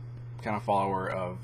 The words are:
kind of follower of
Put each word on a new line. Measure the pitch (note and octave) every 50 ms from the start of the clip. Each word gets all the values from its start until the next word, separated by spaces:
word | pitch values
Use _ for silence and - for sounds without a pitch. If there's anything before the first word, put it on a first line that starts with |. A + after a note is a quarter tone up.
| - - - - - - - -
kind | - A#2 G#2+
of | G#2 -
follower | A2 G2+ G2 G2 G2 G2 F#2 F#2 -
of | - F#2+ F#2 F2+ F#2 F#2